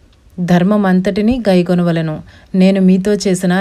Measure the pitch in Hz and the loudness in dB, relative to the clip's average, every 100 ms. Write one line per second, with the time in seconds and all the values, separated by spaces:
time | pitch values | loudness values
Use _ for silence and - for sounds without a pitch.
0 | _ _ _ - 175 180 185 208 196 185 | _ _ _ -8 0 2 2 0 0 0
1 | 185 196 214 254 214 185 175 180 175 165 | 0 -2 -2 -2 0 0 2 0 0 -2
2 | 160 156 - - _ 190 185 196 185 190 | -4 -8 -12 -20 _ 0 2 4 2 2
3 | 190 208 202 180 185 180 | 0 -2 -2 -2 -2 -2